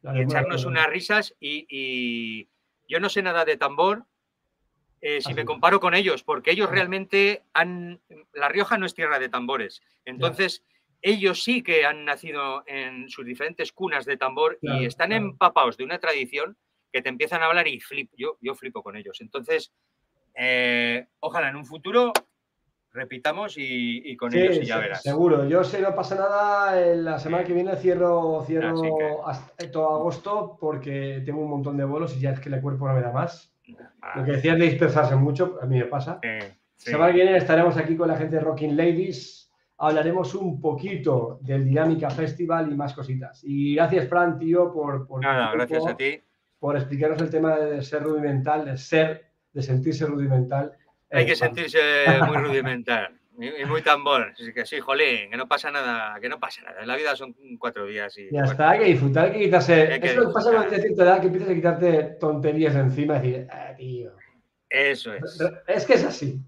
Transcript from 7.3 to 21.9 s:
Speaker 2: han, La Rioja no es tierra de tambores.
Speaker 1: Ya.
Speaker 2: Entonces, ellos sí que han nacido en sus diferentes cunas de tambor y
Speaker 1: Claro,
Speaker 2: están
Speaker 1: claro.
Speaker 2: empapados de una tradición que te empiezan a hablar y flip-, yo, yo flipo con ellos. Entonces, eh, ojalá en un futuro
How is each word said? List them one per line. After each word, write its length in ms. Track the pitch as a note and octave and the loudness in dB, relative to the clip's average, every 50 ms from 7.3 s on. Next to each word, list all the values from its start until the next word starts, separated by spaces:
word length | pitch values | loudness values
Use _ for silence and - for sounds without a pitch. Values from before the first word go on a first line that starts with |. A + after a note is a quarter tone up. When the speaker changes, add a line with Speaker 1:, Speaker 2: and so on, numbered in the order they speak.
| G#3 - _ _ _ | 0 -2 _ _ _
Speaker 2:
han, 480 | D3+ E3+ F3+ F3+ F3+ F3 F3 F3 - _ _ - D3+ - _ _ | 0 0 0 -2 -10 -12 -14 -16 -18 _ _ -20 -20 -20 _ _
La 160 | D3 C#3+ C#3+ | -4 -2 -2
Rioja 280 | D3+ F#3+ G3+ - - G#3 | 0 0 0 0 0 -2
no 80 | F#3+ | -2
es 80 | F3 - | -6 -4
tierra 260 | - E3 D3+ D3+ C3+ | -4 -2 -2 0 -2
de 100 | B2+ B2+ | -2 -4
tambores. 500 | - B2 B2 A#2+ C#3 B2+ A2 F#2+ - - _ _ _ _ _ | -4 -6 -4 -4 -4 -4 -4 -8 -12 -18 _ _ _ _ _
Speaker 1:
Ya. 60 | B2+ | -16
Speaker 2:
Entonces, 540 | B2+ B2 - C3 C3 - G3 F3+ - - _ _ _ _ _ _ _ _ | -8 -4 -4 -4 -2 -2 -4 -4 -4 -8 _ _ _ _ _ _ _ _
ellos 420 | - F#3+ G#3+ G#3 F#3+ F#3+ F3+ - - | -2 0 0 2 2 0 0 0 -2
sí 180 | - A#3+ B3 A#3+ | -2 -2 -2 0
que 220 | - E3+ D#3 D3 | 0 2 2 2
han 180 | C#3+ D3 D3+ D3 | 2 0 -2 -4
nacido 600 | D3 C#3+ C#3 - D#3+ D3 D3 C#3 C#3 C3+ C#3 - - | -6 -6 -6 -6 -10 -8 -6 -6 -6 -6 -8 -10 -10
en 400 | C#3 C#3 C3 B2+ B2+ B2+ B2 - | -10 -10 -10 -10 -10 -14 -16 -14
sus 160 | - - B2+ | -14 -14 -12
diferentes 460 | A#2+ B2+ B2 C#3+ D#3 - - - - | -12 -8 -8 -8 -8 -6 -8 -10 -10
cunas 320 | _ _ F#3+ F3+ D3+ C#3+ C3 | _ _ -6 -4 -4 -4 -4
de 120 | C#3 C#3 C3 | -4 -4 -4
tambor 400 | C3+ C3 C3 C#3 D#3 D#3 - - | -4 -4 0 2 0 0 0 -2
y 60 | - D3 | -6 -4
Speaker 1:
Claro, 140 | C3+ C3+ B2+ | -2 -2 -2
Speaker 2:
están 240 | A#2+ A#2+ _ E3 F3+ | -2 -2 _ -2 0
Speaker 1:
claro. 140 | A3 A3+ G#3 G3 | 0 -2 -2 -4
Speaker 2:
empapados 500 | - - F#3 F3+ - E3+ C3+ A#2+ A2+ _ | -2 2 2 4 4 4 2 2 0 _
de 80 | C3 | -8
una 120 | C3+ F3 F3 | -8 -6 -4
tradición 600 | - E3 D#3 C#3+ C3 B2 - C#3+ D3 F#3 G#3 _ _ _ _ _ _ _ | -2 -2 -2 -2 -4 -6 -4 -6 -6 -6 -8 _ _ _ _ _ _ _
que 100 | _ B2+ | _ -4
te 60 | B2 C3+ | -4 -4
empiezan 340 | C3+ A#2+ D3+ D#3 F3 E3+ | -4 -4 -4 -2 -2 -2
a 40 | D#3+ | 0
hablar 240 | D#3+ E3 F3 E3+ D#3 | 2 2 2 0 0
y 100 | D3 - | -4 -8
flip-, 320 | - - C#3+ C#3 C3+ - _ _ | -12 -12 -12 -12 -12 -12 _ _
yo, 200 | B2 D3+ - _ | -8 -8 -8 _
yo 120 | A#2+ B2+ C3+ | -8 -8 -8
flipo 300 | - - C3 A#2+ A2 - | -8 -10 -14 -14 -12 -14
con 140 | G#2 G2 G#2+ | -14 -16 -14
ellos. 240 | G2+ G2 F#2 - | -16 -16 -16 -16
Entonces, 500 | A#2 A2 _ B2 B2 A#2+ D#3+ D#3+ D3+ - _ _ _ _ _ _ _ _ _ _ _ _ _ | -18 -12 _ -12 -4 -2 -2 -2 -2 -6 _ _ _ _ _ _ _ _ _ _ _ _ _
eh, 720 | - B2 B2+ B2+ B2 B2 B2 A#2+ A#2+ A#2+ A#2+ A#2+ B2 A#2+ _ _ _ | -4 -2 0 2 2 2 2 2 0 0 0 -2 -4 -6 _ _ _
ojalá 260 | - D#3+ - E3+ D#3 C3+ | -8 -6 -4 -2 -2 -2
en 60 | C3+ | -4
un 100 | D3 D3 | -6 -14
futuro 460 | A#2+ D3+ D#3+ - F#3+ | -14 -16 -12 -10 0